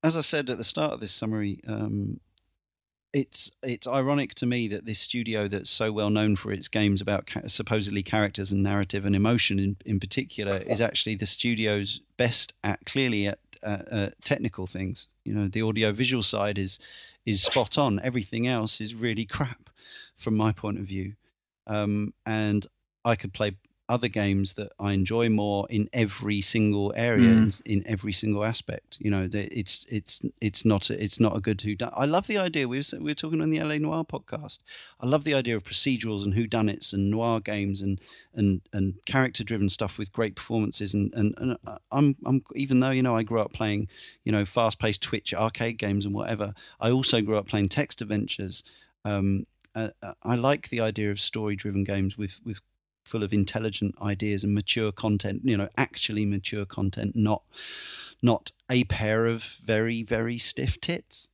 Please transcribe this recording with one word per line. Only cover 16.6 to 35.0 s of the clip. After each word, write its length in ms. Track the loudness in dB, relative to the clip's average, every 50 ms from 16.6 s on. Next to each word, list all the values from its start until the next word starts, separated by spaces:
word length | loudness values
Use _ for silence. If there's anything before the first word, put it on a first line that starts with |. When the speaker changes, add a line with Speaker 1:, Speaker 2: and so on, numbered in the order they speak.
| -4 -4 -6 -8 -10 -18 -20 -20 -20 -20 -20 _ _
Speaker 1:
is 180 | -2 0 2
spot 360 | 2 2 4 2 2 2 2 2
on. 200 | 2 2 2 0
Everything 460 | -2 -2 -2 -2 -4 -4 -2 -2 0
else 360 | 0 0 0 -2 -2 -4 -4
is 120 | -6 -8 -6
really 300 | -4 -2 -2 -2 -2 -4
crap 460 | -4 -2 -4 -4 -4 -4 _ _ -20 _ _ -20 -18 -18 -18 -18 -20 _
from 200 | _ -2 0 2
my 160 | 2 4 2
point 260 | 0 0 -4 -6 -6 -6
of 60 | -6
view. 300 | -8 -6 -6 -6 -8 -10 _ _ _ _ _ _ _ _ _ _
Um, 460 | -4 -2 -2 0 0 0 0 -2 -4 -6 _ _
and 400 | -2 0 0 2 2 2 0 0 -4 _ _ _ _ _ _ _
I 120 | 2 2
could 160 | 2 0 -10
play 240 | -2 -2 -2 -2 -2 -6 _ _ _ _ _ -2
other 200 | 0 0 0 0
games 460 | 0 2 2 4 4 4 2 0 -4
that 180 | -8 -10 -12 -10 -4
I 140 | -2 0 2
enjoy 340 | 2 2 2 2 2 4 4
more 360 | 4 2 2 2 0 0 -2 0
in 180 | 0 0 0 0
every 480 | 2 2 2 2 0 -4 -2 -2 0 0
single 520 | 0 0 2 4 4 4 4 2 0 -2 0
area, 320 | 0 0 2 6 8 8 8
Speaker 2:
Mm. 340 | 8 8 6 4 2 -4 -4
Speaker 1:
in, 60 | 0 0 0
in 80 | 0
every 260 | 0 -4 -4 -2 -4
single 320 | -4 -2 0 0 0 2 0
aspect. 540 | 0 -2 -4 -6 -8 -10 -10 _ _ -14 -4
You 140 | -2 0
know, 160 | 2 2 0 0
the, 180 | -2 -4 -4 -4 -4
it's, 300 | -4 -2 -2 -2 -4 -4 -4
it's, 340 | -6 -4 -2 -2 -4 -4 -4 -6 -6 _
it's 240 | -4 -2 0 2 4
not 260 | 4 4 4 2 0
a, 100 | -2 -2
it's 200 | -2 -4 2 4
not 160 | 4 4 4
a 40 | 0
good 180 | 0 -2 -2 -2
whodunit. 340 | -2 -6 -4 -4 -6 -6 0
I 80 | 0 2
love 220 | 4 4 2 2
the 120 | 2 0 0
idea. 280 | 0 0 0 0 0
We 120 | 0 -2 -4
were, 20 |
s-, 140 | -4 -6 -6
we 180 | -6 -4 -4
were 20 | -4
talking 260 | -4 -2 -2 0 2
on 100 | 2 2
the 100 | 2 2
L 100 | 0 0
A 80 | 0 0
Noire 240 | 0 0 0 -2
podcast. 560 | -2 -4 -6 -10 -8 -6 -8 -8 -8 -10 -14 -14 _ -20 -20 -20 -20 -20 -14
I 80 | _